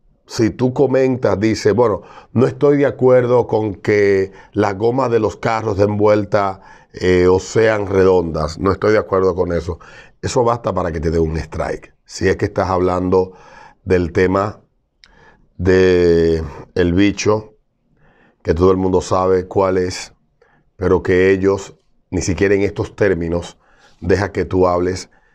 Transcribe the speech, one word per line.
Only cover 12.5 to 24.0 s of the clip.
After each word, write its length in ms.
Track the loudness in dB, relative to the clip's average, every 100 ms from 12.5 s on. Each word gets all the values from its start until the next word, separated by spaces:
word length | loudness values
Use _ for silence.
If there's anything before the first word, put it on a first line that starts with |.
| -2 -2
hablando 640 | 0 -2 -2 0 0 -2 -8 -20 -20 -20 _
del 280 | -2 -2 0
tema 480 | 0 0 0 -4 -8 _ _ _ _ _ _ -20 _ _ -4
de 840 | 2 4 4 4 4 4 2 0 -4 -14 -8
el 200 | -2 0
bicho, 600 | 2 0 0 -2 -2 -4 _ _ _ _ _ _ _ _ _
que 120 | -4
todo 160 | 2 2
el 60 | 2
mundo 240 | 0 0
sabe 480 | 0 -2 0 0 -2
cuál 300 | -2 0 0
es, 340 | -4 -8 -14 _ _ _ _ _ _ -6
pero 260 | 0 0
que 280 | 2 2 4
ellos, 460 | 2 0 -2 -6 -20 _ _ -8
ni 120 | -6
siquiera 320 | -4 -2 0
en 80 | 2
estos 320 | 0 -4 -8
términos, 640 | -2 -2 0 -2 -6 -8 -20 _ _ _ -10